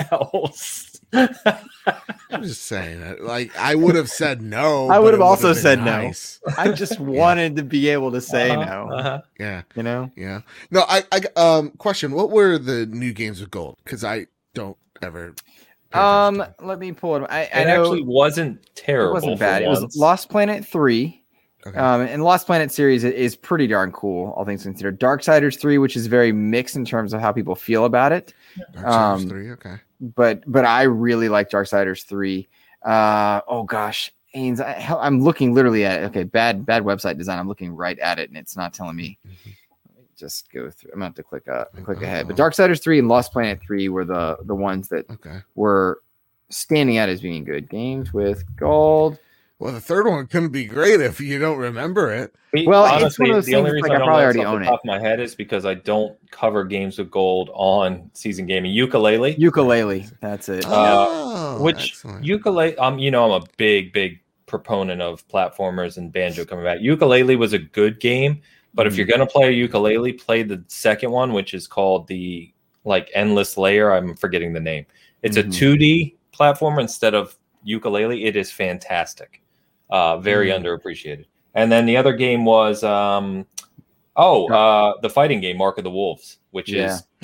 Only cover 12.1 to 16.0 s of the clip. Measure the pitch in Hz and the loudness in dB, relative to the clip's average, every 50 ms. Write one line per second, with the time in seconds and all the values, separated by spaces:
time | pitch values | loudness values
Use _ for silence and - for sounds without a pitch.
12.1 | 139 160 202 - 214 214 202 190 175 151 131 127 135 117 113 110 110 120 127 123 | -2 -2 -2 2 4 4 4 4 4 0 -2 -2 -4 -4 -4 -6 -6 -8 -8 -8
13.1 | 110 98 113 107 104 90 101 - - 98 82 67 - _ _ - - 107 117 104 | -6 -6 -8 -10 -10 -12 -14 -14 -12 -12 -12 -12 -14 _ _ -14 -12 -8 -6 -6
14.1 | 110 113 87 _ _ _ _ _ - 120 107 98 92 _ _ _ _ - - 90 | -6 -6 -8 _ _ _ _ _ -14 -12 -12 -12 -14 _ _ _ _ -14 -14 -14
15.1 | 80 85 85 87 80 - - _ _ _ _ _ _ _ _ _ - 175 | -12 -14 -16 -16 -16 -20 -20 _ _ _ _ _ _ _ _ _ -2 0